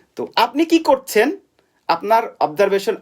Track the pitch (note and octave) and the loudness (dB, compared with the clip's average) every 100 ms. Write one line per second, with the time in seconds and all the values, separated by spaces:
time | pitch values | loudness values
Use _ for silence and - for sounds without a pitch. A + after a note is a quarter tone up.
0 | _ - A#2+ - A#3 C#4 E4 E4 D#4 C4+ | _ -12 -6 -2 -2 0 2 2 2 0
1 | - G#3 C4 G4 _ _ _ _ - E3 | 2 0 0 -2 _ _ _ _ -4 -4
2 | G3+ A3+ A3 - D3+ D3+ G3 G3 A3 F#3+ | 2 0 0 -4 -4 0 0 0 -2 -4